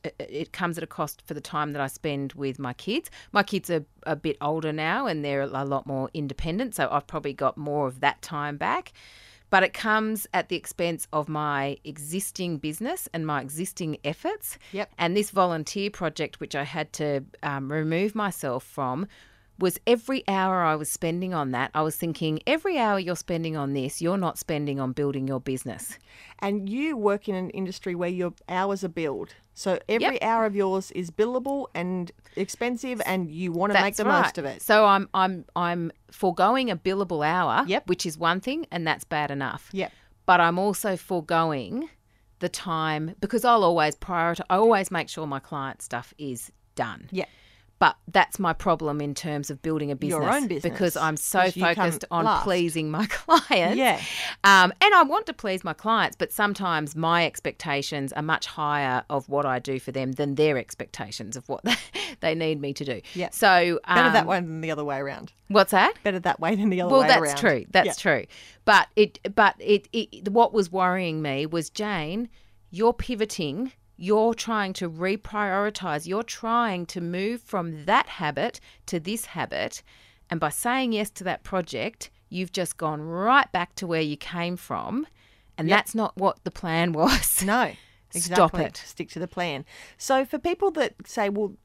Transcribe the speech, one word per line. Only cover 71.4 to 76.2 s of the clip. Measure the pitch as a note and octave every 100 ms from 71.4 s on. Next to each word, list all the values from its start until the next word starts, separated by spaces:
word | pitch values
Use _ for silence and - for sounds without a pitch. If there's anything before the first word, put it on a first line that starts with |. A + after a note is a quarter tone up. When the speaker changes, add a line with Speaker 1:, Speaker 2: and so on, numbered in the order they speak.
| D#3
Speaker 1:
was, | E3 D#3
"Jane, | - G#3 F#3 D3+ G#3 A#3+ - - _ -
you're | F3 A3+
pivoting. | A#3+ - A3 G#3+ - D3+ E3 C4 - _ -
You're | F3 G#3+ A3+
trying | A3+ A3+ G#3+ F#3+
to | F#3+ F3 D#3+ F#3 G#3 - G#3+
reprioritize. | G3+ F#3+ G#3 G#3 F#3 D3+ E3
You're | F#3+